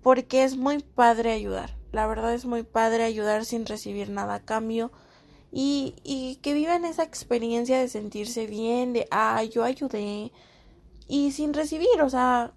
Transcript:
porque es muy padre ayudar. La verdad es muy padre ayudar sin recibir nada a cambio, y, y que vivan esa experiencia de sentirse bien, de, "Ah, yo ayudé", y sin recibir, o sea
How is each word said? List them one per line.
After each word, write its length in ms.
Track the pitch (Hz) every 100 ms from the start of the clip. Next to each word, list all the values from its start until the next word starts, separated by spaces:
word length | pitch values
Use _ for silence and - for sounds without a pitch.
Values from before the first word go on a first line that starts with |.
porque 440 | 254 254 247 262
es 120 | 262 262
muy 240 | 262 294
padre 520 | - - 240 226 226
ayudar. 440 | 220 208 190 - - -
La 160 | 214 220
verdad 280 | 220 226
es 100 | 240
muy 180 | 247 233
padre 400 | 226 226 226 226
ayudar 440 | 226 214 214 214 220
sin 200 | 233 220
recibir 440 | 214 202 202 202
nada 240 | 202 202
a 100 | 202
cambio, 480 | - 220 220 226 233 - - - - - - -
y, 380 | 277 285 269 -
y 340 | - 269 262 269
que 100 | 285
vivan 320 | 294 311 349
esa 200 | 339 320
experiencia 760 | 320 - - 240 233 233 240 254
de 80 | 247
sentirse 580 | 214 208 208 208 240 220
bien, 460 | 208 226 240 247
de, 140 | 240 -
"Ah, 300 | 202 220 220
yo 180 | 220 233
ayudé", 680 | 233 262 269 214 208 208 220 - - - - - - - -
y 240 | 277 285
sin 240 | 277 302
recibir, 480 | 285 302 311 370 415
o 80 | 285
sea 420 | 254 254 247 240